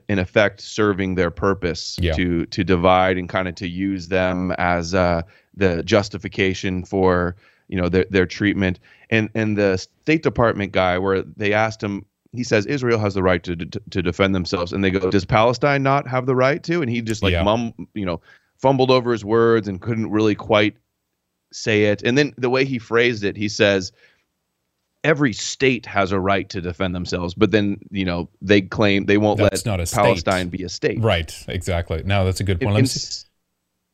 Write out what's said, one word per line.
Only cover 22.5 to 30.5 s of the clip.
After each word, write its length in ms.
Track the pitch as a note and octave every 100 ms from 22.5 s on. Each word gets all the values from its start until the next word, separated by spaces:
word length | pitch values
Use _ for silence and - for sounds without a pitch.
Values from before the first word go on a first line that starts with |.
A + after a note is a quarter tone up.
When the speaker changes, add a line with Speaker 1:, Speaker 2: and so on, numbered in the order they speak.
| C3
Speaker 1:
he 140 | C3+ B2
phrased 460 | A2 A#2 B2 A2
it, 120 | G2+ E2
he 100 | G#2+
says, 440 | - G#2 G2 F#2+ - _ _ _ _ _ _ _ _ _ _
"Every 300 | D3 D3 C#3
state 500 | F#2+ - - C3 A#2+
has 260 | - G2 F#2
a 80 | G2
right 300 | F#2+ G2 -
to 140 | F#2+
defend 320 | F2 E2+ F#2+
themselves," 400 | F2+ E2+ F2+ F2
but 160 | F2+ G#2
then, 260 | G#2+ G2+ G2 -
you 160 | G2 F#2
know, 240 | F2 E2 _
they 220 | F#2+ G#2
claim 420 | F#2 - G#2 G2
they 140 | F#2+ G#2
won't 200 | G#2+ G2+
Speaker 2:
That's 280 | G2+ F#2+ A#2+
Speaker 1:
let 40 |
Speaker 2:
not 100 | F#2
a 40 |
state. 120 | F2 G#2+
Speaker 1:
Palestine 460 | A2+ F#2 G2+ F#2
be 140 | F2+